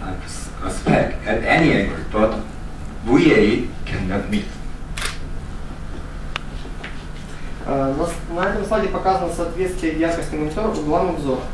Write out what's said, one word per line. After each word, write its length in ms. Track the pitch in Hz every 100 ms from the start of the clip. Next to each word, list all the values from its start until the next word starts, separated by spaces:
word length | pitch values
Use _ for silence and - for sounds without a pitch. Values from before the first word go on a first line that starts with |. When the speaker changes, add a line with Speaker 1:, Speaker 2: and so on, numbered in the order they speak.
Speaker 1:
uh, 100 | - - -
s-, 240 | - - -
uh, 80 | -
spec 460 | - - - - - -
at 160 | 107 -
any 260 | 165 160
angle, 240 | 117 98 - -
but 240 | 110 110 107 - - - - - - 110
V 280 | - 160
A 340 | 110 104 120 - - -
cannot 440 | - 95 98 -
meet. 140 | 104 - - - - - - - - - - - - - - - - - - - - - - - - - - - - - - - - -
Speaker 2:
Э, 300 | 139 135 139
на 80 | 170
с-, 300 | - - 170
на 140 | 190
этом 160 | 214 196
слайде 240 | 220 208
показано 420 | 180 190 190 175
соответствие 680 | - 170 165 185 180 160 156
яркости 380 | 165 165 156 151
монитора 320 | 151 214 214
углам 440 | 156 151 170 185
обзора. 280 | 160 139 127 -